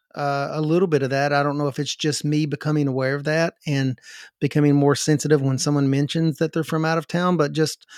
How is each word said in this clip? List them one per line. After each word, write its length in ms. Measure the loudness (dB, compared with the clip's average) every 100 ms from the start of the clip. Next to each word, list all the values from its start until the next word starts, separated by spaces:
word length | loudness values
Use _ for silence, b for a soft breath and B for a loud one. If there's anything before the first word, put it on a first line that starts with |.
| _
uh, 360 | -6 -4 -2 -4
a 100 | -4
little 260 | 0 2 2
bit 140 | 2
of 80 | 0
that. 240 | 0 2
I 80 | 2
don't 160 | 0 0
know 100 | -2
if 120 | -4
it's 160 | -6 -4
just 280 | -2 -2
me 220 | 0 0 0
becoming 420 | -4 -2 0 0
aware 280 | 0 -2 -2
of 80 |
that 320 | -2 0 -2 -4 -2
and 340 | 0 0 -4 B B B -4
becoming 360 | -2 2 4 4
more 200 | 4 2
sensitive 460 | 2 0 2 2
when 160 | 2 -2
someone 320 | 0 0 2
mentions 480 | 0 -2 0 -2 0
that 160 | -2
they're 100 | -2
from 220 | -4 -2 0
out 140 | -2
of 80 | -2
town. 280 | -2 0 2
But 160 | 0
just 360 | 0 -2 -2 _